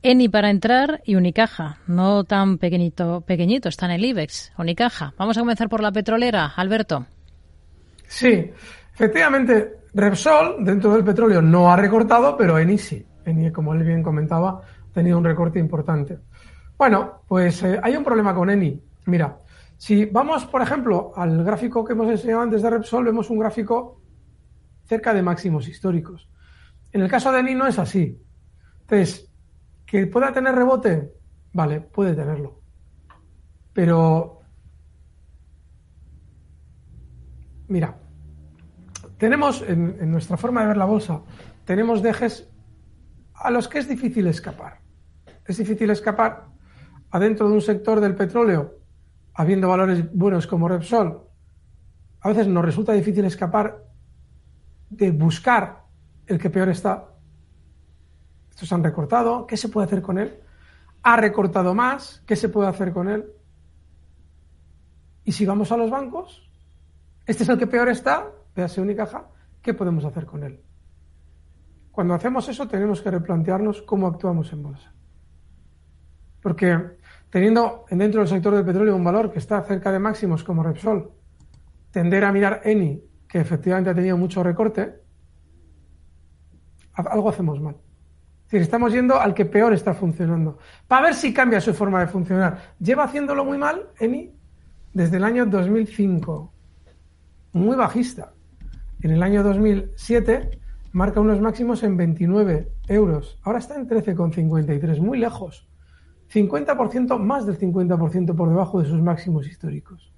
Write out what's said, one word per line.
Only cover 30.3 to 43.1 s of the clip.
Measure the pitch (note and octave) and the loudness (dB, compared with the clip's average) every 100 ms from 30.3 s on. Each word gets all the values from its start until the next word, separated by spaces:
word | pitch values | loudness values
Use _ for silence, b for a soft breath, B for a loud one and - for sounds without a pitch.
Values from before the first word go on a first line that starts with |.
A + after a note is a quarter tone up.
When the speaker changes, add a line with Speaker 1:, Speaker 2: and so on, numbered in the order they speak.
Speaker 2:
tener | A#3 C4 | 0 0
rebote? | B3+ B3 C4 A3 D#3+ C#3+ - - - - | 2 4 2 2 0 -4 -16 -20 -20 -10
Vale, | F3+ D3+ D3+ | -2 -2 -2
puede | D#3+ - G3 | -6 -2 -2
tenerlo. | D#3 C#3+ D3 C#3 - - - - - - - _ - - _ _ | -2 -4 -6 -8 -14 -20 -20 -20 -20 -20 -20 _ -20 -20 _ _
Pero, | - E3+ E3 D#3+ D#3+ E3+ - - - - - - _ - _ - - - - - - _ - - - - - - - - - - - - - - - - - - | 0 2 4 4 2 -2 -12 -20 -20 -20 -20 -20 _ -20 _ -20 -20 -20 -20 -20 -20 _ -20 -20 -20 -20 -20 -20 -20 -20 -20 -20 -20 -20 -20 -20 -20 -20 -20 -6
mira, | F#3 E3 - - - - - - - - - - - - - | -4 -4 -8 -20 -20 -20 -20 -20 -20 -20 -20 -20 -20 -20 -2
tenemos | A3 D4 C#4+ - | 0 2 0 -2
en, | - E3+ E3+ G3+ | -2 -2 -2 -4
en | D#3+ | -4
nuestra | E3 - F#3 | -4 -4 -6
forma | B3 B3 | -2 0
de | G#3+ | 0
ver | G#3 | 0
la | F#3+ | 0
bolsa, | G#3+ - D#3 - B B B | 0 -2 -8 -10 B B B
tenemos | - F#3+ A3+ A3 | -4 0 0 0
dejes | A3 A3 A#3 - - - - - - - - | 0 0 -4 -6 -20 -20 -20 -20 -20 -20 -20